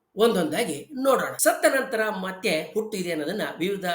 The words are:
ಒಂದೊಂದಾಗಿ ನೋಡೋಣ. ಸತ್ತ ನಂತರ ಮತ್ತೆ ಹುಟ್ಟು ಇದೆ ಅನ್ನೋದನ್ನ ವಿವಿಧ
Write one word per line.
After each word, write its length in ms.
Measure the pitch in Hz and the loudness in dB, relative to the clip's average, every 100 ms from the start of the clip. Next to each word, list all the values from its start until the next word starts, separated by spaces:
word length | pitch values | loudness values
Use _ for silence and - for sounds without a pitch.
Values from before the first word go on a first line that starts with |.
| _ | _
ಒಂದೊಂದಾಗಿ 760 | - 226 185 156 180 196 139 - | 2 4 4 2 0 -2 -4 -8
ನೋಡೋಣ. 400 | 262 269 226 - - | 0 2 2 0 2
ಸತ್ತ 280 | 320 349 311 | 2 4 4
ನಂತರ 420 | 269 220 220 214 | 2 0 -2 -2
ಮತ್ತೆ 540 | 190 185 185 208 156 | -2 -6 -4 0 0
ಹುಟ್ಟು 360 | 160 214 214 196 | -2 -4 -4 -4
ಇದೆ 120 | 175 | -4
ಅನ್ನೋದನ್ನ 320 | 156 147 208 147 - | -4 -4 -4 -6 -2
ವಿವಿಧ 260 | 185 196 175 | -4 -2 -2